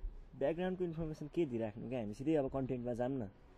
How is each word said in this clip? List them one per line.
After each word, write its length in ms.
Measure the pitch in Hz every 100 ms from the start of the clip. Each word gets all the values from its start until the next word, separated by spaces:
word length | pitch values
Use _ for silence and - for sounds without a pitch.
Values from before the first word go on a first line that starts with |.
| - - - 127
ब्याकग्राउन्डको 460 | 139 165 185 185
इन्फर्मेसन 460 | 180 160 160 156 147
के 120 | 170 156
दिइराख्नु 440 | 117 110 113 117
क्या, 100 | 127
हामी 140 | 104
सिधै 220 | 107 135 156
अब 140 | 135
कन्टेन्टमा 400 | 135 131 127 120
जाऊँ 160 | 117 123
न। 200 | 135 98 - -